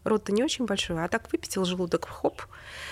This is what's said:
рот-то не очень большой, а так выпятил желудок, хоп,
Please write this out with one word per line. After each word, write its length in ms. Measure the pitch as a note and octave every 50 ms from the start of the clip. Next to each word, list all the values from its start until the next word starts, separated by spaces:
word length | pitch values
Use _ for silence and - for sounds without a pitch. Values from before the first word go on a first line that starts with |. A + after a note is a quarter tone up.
| -
рот-то 300 | G#3 G#3+ G#3 - - G3+
не 100 | A3 C4
очень 220 | D#4 - - B3
большой, 360 | G#3+ G3 - - - E3+ D#3+
а 60 | E3+
так 240 | F3+ - A3+ - -
выпятил 320 | - E4 - - - G3 F#3
желудок, 460 | F3+ F3+ F#3 F3+ E3+ F3+ F3 - -
хоп, 320 | - - - - - - - - - - - - - - - -